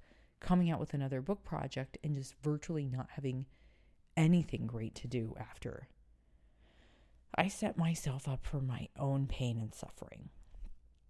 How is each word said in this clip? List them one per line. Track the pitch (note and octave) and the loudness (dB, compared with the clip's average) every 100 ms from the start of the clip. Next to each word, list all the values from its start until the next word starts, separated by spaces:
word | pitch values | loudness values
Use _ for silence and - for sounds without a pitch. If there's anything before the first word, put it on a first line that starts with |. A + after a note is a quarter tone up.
| - - - _ | -20 -20 -20 _
coming | - F#3 E3+ | 4 6 6
out | D#3 | 2
with | - | 0
another | C#3+ C3+ C3 | -2 0 0
book | C#3+ G3+ | 0 -2
project | - D#3+ C3+ C3 C#3 - | -2 -4 -2 -4 -6 -6
and | D3+ | -2
just | C#3+ C3 - | -2 -4 -4
virtually | D3+ D3 - D#3+ C#3 | -2 0 0 -2 0
not | B2+ - | -2 -4
having | - C#3 B2+ C3+ - - - - - - - | -4 -2 -2 -4 -12 -20 -20 -20 -20 -2 6
anything | D#3+ F3 - A#2 A2+ | 8 8 6 -2 -2
great | A#2 A2+ - | -2 -4 -6
to | B2 | -4
do | B2 A2+ - | -2 -2 -4
after. | A2+ - - - - - - - _ - - - - - - - - - - | -10 -8 -8 -8 -12 -18 -20 -20 _ -20 -20 -20 -20 -20 -20 -20 -20 -20 -4
I | - F3+ | 2 2
set | - A3 - | 2 0 2
myself | E3 E3 C#3+ C3 - | 2 2 -2 -2 -2
up | C3 | -2
for | - D3 | -2 0
my | C3 B2 - - | 0 -2 -6 -2
own | C#3 C#3 C#3 | 0 2 2
pain | - B2 A2+ | 0 0 0
and | G#2+ | -4
suffering. | - - - - - - - - - - - - - | -6 -12 -10 -12 -12 -16 -16 -18 -12 -10 -12 -16 -20